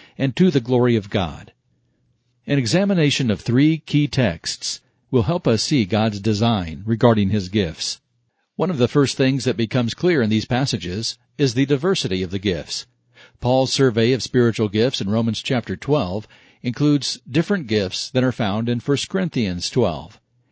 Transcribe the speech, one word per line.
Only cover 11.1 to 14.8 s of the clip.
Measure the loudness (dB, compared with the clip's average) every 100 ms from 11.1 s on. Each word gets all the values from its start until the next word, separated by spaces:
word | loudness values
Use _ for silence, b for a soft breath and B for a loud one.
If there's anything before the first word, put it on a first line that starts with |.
| -10 _ -2
is | 0
the | 2 0
diversity | 0 0 -2 -2 -4
of | -4
the | -2
gifts. | -2 -2 -4 -12 -12 _ _ b b b
Paul's | 0 2 2
survey | 2 2 4 2
of | 0
spiritual | 0 2 2 2 0
gifts | 2